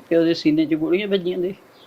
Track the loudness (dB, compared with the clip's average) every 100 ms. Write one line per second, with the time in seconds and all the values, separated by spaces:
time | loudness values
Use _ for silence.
0 | -2 2 2 2 2 2 0 0 0 -2
1 | 0 -2 -2 -4 -6 -8 -16 -20